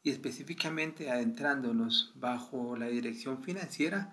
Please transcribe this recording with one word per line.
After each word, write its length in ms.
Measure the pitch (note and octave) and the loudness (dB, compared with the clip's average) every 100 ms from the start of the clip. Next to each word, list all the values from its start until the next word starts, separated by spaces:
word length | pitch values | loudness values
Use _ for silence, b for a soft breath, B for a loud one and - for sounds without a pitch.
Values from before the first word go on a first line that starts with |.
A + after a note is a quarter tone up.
y 80 | C#3+ | -2
específicamente 1000 | B2+ C3 B2 C#3 F3 D#3+ D#3 D#3+ D#3 D3 | 0 -2 -4 -6 -2 -2 0 -2 -2 0
adentrándonos 1040 | B2 A2+ A#2 C#3+ C#3 B2 A2+ A2+ - - | 2 2 2 2 2 2 2 4 4 2
bajo 640 | C3 B2 B2 B2 B2+ A#2+ A#2 | 0 -2 -2 -4 -4 -2 -2
la 120 | A#2 | -2
dirección 540 | A#2+ A#2 A2 C3+ C3 | 0 -2 -4 -4 -4
financiera, 720 | F3+ F#3 F3 - D#3 G3 G3 | -4 -4 -4 0 2 2 -2